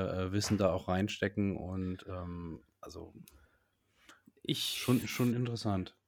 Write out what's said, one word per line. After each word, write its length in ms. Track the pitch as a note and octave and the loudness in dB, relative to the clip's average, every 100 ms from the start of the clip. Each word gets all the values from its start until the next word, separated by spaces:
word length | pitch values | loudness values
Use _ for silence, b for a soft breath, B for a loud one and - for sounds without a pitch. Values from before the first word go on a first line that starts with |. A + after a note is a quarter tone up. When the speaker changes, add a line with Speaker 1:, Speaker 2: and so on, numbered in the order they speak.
| F#2 | 0
Speaker 1:
äh, 220 | F#2 F#2 | 0 0
Wissen 260 | G2+ - G2+ | 0 2 4
da 140 | F#2+ | 4
auch 160 | F2 - | 4 2
reinstecken 680 | F#2 G#2+ - G2+ G#2+ G2+ F2 | 2 2 0 0 2 0 0
und, 480 | F2 F#2+ F#2 F#2 - | -4 -2 -2 -4 -6
ähm, 540 | F#2 F2 F2 E2+ D#2+ - _ | -8 -6 -6 -8 -10 -14 _
also 340 | - E2+ E2+ - - b b b b b b b b b b - | -14 -12 -12 -16 -20 b b b b b b b b b b -8
Speaker 2:
Ich 360 | - C#3+ - - | -4 -2 -2 -2
Speaker 1:
schon, 280 | - B2 G#2+ | 2 2 2
schon 280 | - B2 | 2 2
interessant. 600 | A#2+ A#2+ A#2 G#2+ F#2+ F2+ - | 2 0 -2 0 0 -2 -8